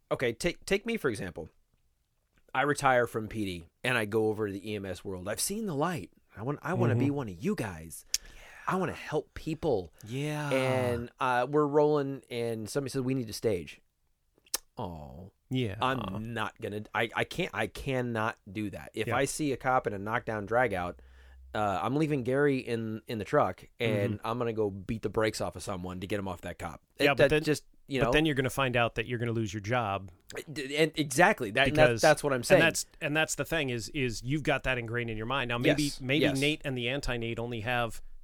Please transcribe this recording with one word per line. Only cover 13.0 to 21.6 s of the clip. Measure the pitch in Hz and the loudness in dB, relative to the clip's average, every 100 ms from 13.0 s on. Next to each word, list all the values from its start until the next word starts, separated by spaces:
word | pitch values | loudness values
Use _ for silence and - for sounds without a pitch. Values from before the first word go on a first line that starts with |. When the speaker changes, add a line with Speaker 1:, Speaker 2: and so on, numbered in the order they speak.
Speaker 1:
"We | 127 | -2
need | 135 110 | -2 -4
a | |
stage." | 107 117 92 76 - _ _ _ _ _ _ _ - - - | -2 0 0 -2 -14 _ _ _ _ _ _ _ -10 -8 -10
Oh, | 101 82 73 67 92 - _ | -8 -8 -12 -16 -18 -20 _
Speaker 2:
Yeah. | 131 120 104 | -4 -2 -2
Speaker 1:
I'm | 127 131 104 98 113 | -2 -2 -4 -6 -6
not | 113 107 - | -6 -6 -6
gonna, | 110 104 107 | -8 -8 -4
I, | 104 117 | -2 0
I | - | 0
can't, | 120 - 113 | -2 -2 -4
I | 104 110 | -2 -4
cannot | - - 131 123 113 110 - - | -4 -4 -2 -2 0 -2 -4 -8
do | 98 104 | -6 -6
that. | 87 69 | -8 -10
If | - 110 | -6 -2
Speaker 2:
Yeah. | 117 | 0
Speaker 1:
I | 143 | 0
see | - 156 | 0 -2
a | 120 | 0
cop | 135 127 - | 2 2 2
in | |
a | 104 | -2
knockdown | 101 120 - 107 98 | -2 -2 -2 -4 0
drag | 113 127 | 2 4
out, | 95 87 - - - - - - | 2 -2 -6 -16 -20 -20 -20 -8
uh, | 110 | 0